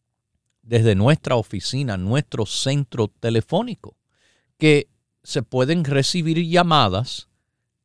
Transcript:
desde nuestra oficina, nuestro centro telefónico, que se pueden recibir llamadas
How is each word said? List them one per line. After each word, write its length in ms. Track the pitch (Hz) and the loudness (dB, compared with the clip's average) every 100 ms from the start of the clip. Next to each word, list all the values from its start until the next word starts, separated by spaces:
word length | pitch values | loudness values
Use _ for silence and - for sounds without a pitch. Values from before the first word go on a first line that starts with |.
| _ _ _ _ _ _ | _ _ _ _ _ _
desde 320 | 117 117 113 | -2 2 4
nuestra 420 | 98 117 156 - 123 | 4 4 2 0 -4
oficina, 600 | - 101 - 127 135 95 | -4 -8 -6 -6 -6 -4
nuestro 500 | 92 131 - 117 104 | -2 -2 -2 -4 -4
centro 640 | - 131 143 139 127 107 | -4 -2 -2 -2 -2 -4
telefónico, 880 | _ 117 113 - 165 247 208 - - _ _ _ _ _ - | _ -2 -2 0 -4 -4 -10 -16 -20 _ _ _ _ _ 0
que 280 | 156 147 - _ _ _ | 4 4 0 _ _ _
se 200 | - 147 | -8 -8
pueden 420 | 117 127 131 175 | -4 -2 0 0
recibir 600 | 143 139 135 180 160 160 170 | 0 0 0 -2 -2 -2 0
llamadas 800 | 175 175 151 110 92 127 - - _ _ _ _ _ | 2 2 2 2 0 -4 -8 -16 _ _ _ _ _